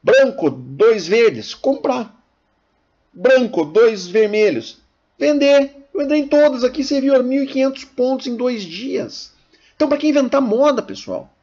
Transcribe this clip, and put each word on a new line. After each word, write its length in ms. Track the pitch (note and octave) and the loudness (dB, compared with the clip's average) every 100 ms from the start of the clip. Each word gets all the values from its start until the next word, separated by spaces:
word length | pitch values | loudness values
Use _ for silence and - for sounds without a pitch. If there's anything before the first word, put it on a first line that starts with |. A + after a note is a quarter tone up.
Branco, 480 | - C4 C4+ - D3+ | 4 4 2 0 -4
dois 600 | C3+ B2+ C#3 A3+ A3 E3 | -4 -14 0 2 2 0
verdes, 440 | A3 A3+ B2+ G#2 | 2 2 0 -14
comprar. 640 | - C4+ C#4 - B3+ A3+ _ _ _ _ _ _ _ _ _ _ | -6 -4 -2 -4 -6 -8 _ _ _ _ _ _ _ _ _ _
Branco, 520 | F3 G3+ C4 A#3 F3 | -4 2 2 2 -2
dois 420 | D3+ F3+ A#3 G#3 F3+ | 0 4 4 2 -4
vermelhos, 720 | G3+ G#3+ G#3 G#3 B2+ - - _ _ _ _ | 0 0 2 0 0 -8 -20 _ _ _ _
vender. 560 | C#4+ D4 C#4 C#4+ C#4 - _ | 0 2 4 4 2 -8 _
Eu 100 | F#4+ | -6
entrei 180 | C#4+ D4+ | -2 -2
em 80 | C#4+ | 2
todas 340 | D4 D4 C4 | 4 4 2
aqui, 220 | B3 B3+ | -4 -2
você 160 | C4+ C#4 | -2 0
viu, 200 | C4+ C4+ | 2 2
mil 180 | B3 C4+ | 2 -2
e 40 | C4+ | -2
quinhentos 340 | C4+ C4+ C4+ | -2 -2 -4
pontos 460 | - - B3+ C4 C4 | -16 -4 -2 -2 -6
em 80 | A#3 | -4
dois 260 | B3 A#3 | -4 -4
dias. 680 | F3+ F3 C4 C4 - - - _ _ _ _ | -10 -12 -8 -8 -8 -14 -20 _ _ _ _
Então, 140 | _ D4+ | _ -2
pra 100 | C#4+ | 0
que 80 | D4+ | 0
inventar 340 | C#4+ C4 C#4 | 0 0 0
moda, 400 | B3+ A3 D4 C4+ | 0 2 2 0
pessoal? 540 | - G2 - F#2 - _ | -6 -14 -10 -10 -10 _